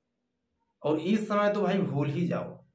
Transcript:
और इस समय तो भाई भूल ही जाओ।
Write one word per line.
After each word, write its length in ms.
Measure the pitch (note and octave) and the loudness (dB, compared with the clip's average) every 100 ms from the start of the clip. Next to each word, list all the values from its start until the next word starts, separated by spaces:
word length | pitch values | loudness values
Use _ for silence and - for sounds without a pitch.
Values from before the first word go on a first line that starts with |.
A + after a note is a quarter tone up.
| _ _ _ _ _ _ _ _ | _ _ _ _ _ _ _ _
और 180 | C#3+ D#3 | -2 0
इस 280 | E3+ G#3+ - | 2 0 2
समय 240 | G#3 G#3 | 2 2
तो 100 | G3+ | 2
भाई 160 | F3+ G3 | 0 0
भूल 300 | D3 C#3 C#3+ | 0 0 -2
ही 180 | F3+ - | -2 -2
जाओ। 380 | - - - - | -2 -6 -14 -20